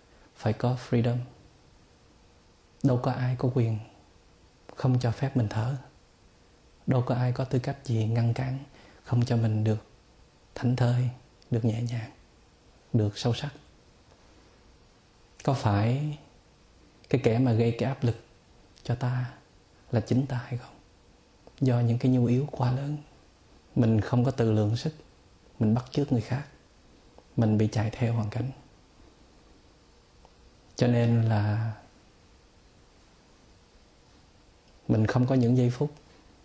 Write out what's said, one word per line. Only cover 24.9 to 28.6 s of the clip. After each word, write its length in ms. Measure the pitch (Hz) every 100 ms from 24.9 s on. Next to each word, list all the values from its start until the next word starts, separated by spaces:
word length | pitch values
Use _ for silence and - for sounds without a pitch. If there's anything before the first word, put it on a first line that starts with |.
| - - - - - - -
mình 160 | 110
bắt 100 | 117 123
chước 220 | - 143
người 80 | 123
khác, 240 | 104 135 - - - _ - - - - - -
mình 220 | 110 107
bị 80 | 110
chạy 240 | 123 117
theo 220 | - 117
hoàn 180 | 117 104
cảnh. 200 | 120 123 131